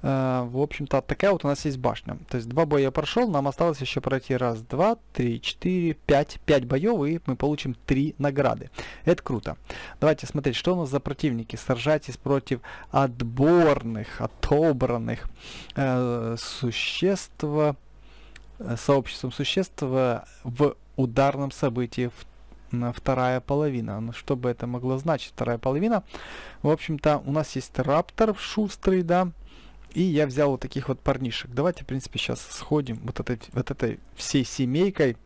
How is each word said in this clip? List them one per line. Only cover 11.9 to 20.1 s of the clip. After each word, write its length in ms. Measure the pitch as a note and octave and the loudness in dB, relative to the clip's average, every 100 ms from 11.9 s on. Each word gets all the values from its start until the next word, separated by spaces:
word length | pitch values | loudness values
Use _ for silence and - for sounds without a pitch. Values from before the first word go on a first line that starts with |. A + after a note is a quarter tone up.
| D#3 - B2 | 0 0 -10
против 440 | - C#3 - B2 - - - | 0 0 0 -6 -6 -16 -2
отборных, 1300 | C#3 C#3 A#2+ A#2+ A#2+ C#3+ F3 E3 C3+ A#2 A2 A2 - | 2 2 0 -6 2 6 8 8 4 0 -6 -8 -6
отобранных, 1040 | A#2 - - C#3+ D#3+ C3+ B2+ A#2+ A2+ A2+ - - - - - | -8 -4 2 4 4 4 2 0 -2 -4 -6 -10 -16 -16 -10
э, 640 | - C#3 B2+ B2+ A#2+ A2+ A2+ | -2 0 2 0 -2 -2 -4
существ, 1040 | - - B2+ A2+ - - F3+ G3 - - | -6 -4 -4 -2 -4 0 0 0 -4 -6
э, 300 | D3+ D3 D3+ C#3+ - - - - - - - - D3+ A#2 | -2 2 2 0 -10 -20 -20 -20 -20 -20 -20 -14 -6 -6
сообществом 540 | - C#3 A#2+ - B2+ | 4 2 2 -6 -8
существ, 500 | - C#3+ - F#3 - | -4 -2 0 -2 -4
э, 400 | C#3 C3 B2+ | -2 2 2